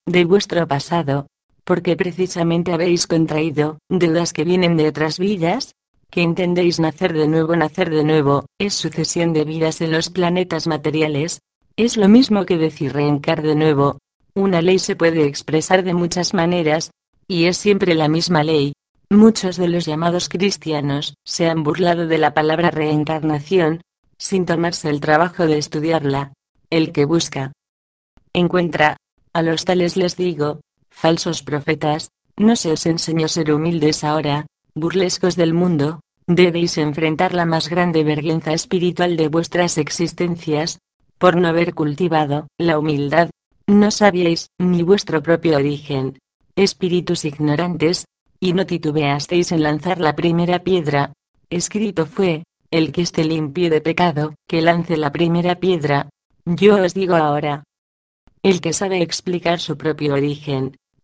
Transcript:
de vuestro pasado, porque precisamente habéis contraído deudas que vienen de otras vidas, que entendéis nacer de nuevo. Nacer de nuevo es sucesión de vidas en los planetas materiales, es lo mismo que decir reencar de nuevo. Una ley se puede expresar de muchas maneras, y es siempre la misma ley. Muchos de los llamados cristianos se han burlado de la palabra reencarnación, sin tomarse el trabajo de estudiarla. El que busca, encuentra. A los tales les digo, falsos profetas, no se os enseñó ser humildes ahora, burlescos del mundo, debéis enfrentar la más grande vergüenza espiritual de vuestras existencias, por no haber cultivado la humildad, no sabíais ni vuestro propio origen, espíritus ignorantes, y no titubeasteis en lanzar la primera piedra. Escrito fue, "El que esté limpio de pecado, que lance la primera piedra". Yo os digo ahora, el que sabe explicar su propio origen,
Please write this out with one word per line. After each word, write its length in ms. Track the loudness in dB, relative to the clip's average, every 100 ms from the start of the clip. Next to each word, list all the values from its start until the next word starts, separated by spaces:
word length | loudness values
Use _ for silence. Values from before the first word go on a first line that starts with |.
| -2
de 180 | 2 4
vuestro 420 | 2 2 -2 -2
pasado, 600 | -2 -2 -2 0 -4 -4 _ _ _ -4
porque 300 | -2 0 -2
precisamente 760 | -4 -4 -6 -2 0 0 0
habéis 340 | 0 0 0 0
contraído 720 | 0 0 0 -2 -2 -4 -4 _
deudas 440 | 0 2 0 -2
que 100 | -4
vienen 320 | 0 2 2 2
de 120 | 2
otras 320 | 0 -4 -2
vidas, 540 | -4 -2 -2 -2 -6 _ _ _ _
que 120 | -2
entendéis 580 | 0 0 0 2 0 2
nacer 340 | -2 -2 -2
de 140 | 0 2
nuevo. 280 | 2 2 0
Nacer 340 | 0 0 -2
de 140 | 0
nuevo 420 | 2 2 2 0 -2 _
es 140 | -6
sucesión 600 | -4 -6 -4 -4 -2 0
de 100 | 0
vidas 380 | -2 -2 -2 -2
en 100 | -2
los 180 | -2 -2
planetas 580 | -2 0 0 -2 -2 -4
materiales, 720 | -2 0 0 0 -2 -4 -8 _ _ _ -2
es 220 | 0 4
lo 100 | 8
mismo 380 | 8 6 2 0
que 120 | 0
decir 360 | 0 -2 -4
reencar 480 | 0 0 0 0 -2
de 140 | 0 2
nuevo. 420 | 2 4 2 0 _ _ _ -2
Una 260 | 0 2
ley 180 | 2 2
se 160 | 0 0
puede 300 | 2 2 0
expresar 580 | -2 -2 -2 2 0
de 100 | 2
muchas 400 | -2 0 -2 -2
maneras, 580 | 0 0 0 0 -2 -4 _ _ _ _
y 180 | 0 2
es 120 | 2
siempre 380 | 2 2 4 2
la 120 | 2
misma 360 | 2 2 2
ley. 300 | 2 2 0 -4 _ _ _
Muchos 480 | 6 8 6 -4 -2
de 100 | 0
los 180 | 0 -2
llamados 440 | -2 0 -2 -4
cristianos 840 | -2 -2 -2 -4 -4 -2 -4 -6 -12
se 240 | -12 -2 0
han 160 | 0
burlado 440 | -2 0 0 0 0
de 100 | 2
la 160 | 2
palabra 380 | 2 0 2 0
reencarnación, 1080 | 0 0 0 0 -2 -2 -4 0 0 2 -2 -10 _ _ _
sin 280 | -4 -2 0
tomarse 440 | 0 0 -2 -4
el 120 | -4
trabajo 440 | 2 2 2 0 0
de 120 | 0
estudiarla. 760 | -2 -4 -2 0 0 -4 -6 -14 _ _ _
El 220 | -2 0
que 140 | 0 0
busca, 460 | 0 -2 -6 -10 -12 _ _ _ _ _ _ _
encuentra. 640 | 0 0 0 -2 2 0 0 _ _ _
A 80 | -2
los 240 | -2 -2 0
tales 320 | 0 0 0
les 180 | -2 -2
digo, 460 | -4 -2 -4 -6 _ _ _
falsos 540 | -2 0 0 -2 -6
profetas, 640 | -6 -6 -4 -2 -2 -4 -6 _ _ 0
no 180 | 2 2
se 160 | 0
os 140 | -2 -2
enseñó 420 | -2 -2 -2 -2
ser 240 | -2 0
humildes 520 | 0 0 0 0 0
ahora, 440 | -2 -2 -2 -4 -6 _ _
burlescos 640 | -6 -4 -2 -2 0 -2 0
del 180 | 0
mundo, 480 | 2 2 2 0 -4 _ _ 0
debéis 540 | 4 4 2 -2 0
enfrentar 560 | -2 -2 -2 0 -2 0
la 100 | 0
más 240 | -2 -2
grande 340 | -2 0 2
vergüenza 500 | 0 0 -2 -2 -2
espiritual 640 | -4 -2 0 0 0 -2 0
de 120 | 0
vuestras 500 | 0 -2 -2 0 0
existencias, 1000 | -4 -2 -4 -2 -4 -4 -4 -4 -4 -8 _ _ _ _
por 160 | 2 4
no 100 | 2
haber 280 | 0 -2 -2
cultivado 720 | -4 -2 0 0 0 -2 -6 _
la 220 | 0 0
humildad, 500 | 0 -2 0 0 0 -4 _ _ 2
no 240 | 4 4
sabíais 560 | 4 2 2 0 0 -6 _
ni 240 | 0 0
vuestro 400 | 2 2 2 -4
propio 360 | 0 0 2 2
origen, 600 | 0 -4 -6 -6 -6 -8 _ _ _ 0
espíritus 680 | 0 0 -2 -2 -2 -4 -4
ignorantes, 800 | -2 -2 0 -2 0 -2 -2 -8 _ _ _
y 120 | -2
no 140 | 0 -2
titubeasteis 880 | -4 -2 -2 -2 -2 -2 -2 0
en 100 | 0
lanzar 380 | 0 -2 -4 0
la 160 | 0 0
primera 420 | 0 2 0 0
piedra. 540 | 0 0 2 0 0 -4 _ _ _
Escrito 560 | -6 -4 -4 -4 -2 -4
fue, 380 | 0 0 0 -8 _ _
"El 200 | -2 0
que 100 | -2
esté 220 | -4 -2
limpio 460 | -2 -2 -4 -2 0
de 100 | 2
pecado, 560 | 0 0 0 0 -4 -8 _
que 120 | 0
lance 360 | 2 0 0 -2
la 160 | -2
primera 420 | 0 0 2 0 0
piedra". 540 | 0 0 0 -2 -4 _ _ _
Yo 400 | -6 2 4 4
os 100 | 2
digo 220 | -2 0 2
ahora, 480 | 2 -2 -4 -6 -10 _ _ _ _ _ _ _
el 180 | 0 0
que 140 | 0
sabe 280 | -2 -2 -2
explicar 600 | -2 -4 -6 -4 -2 -2
su 160 | -4 -6
propio 380 | -4 -2 -2 0
origen, 600 | -2 -4 -6 -4 -6 -10 _ _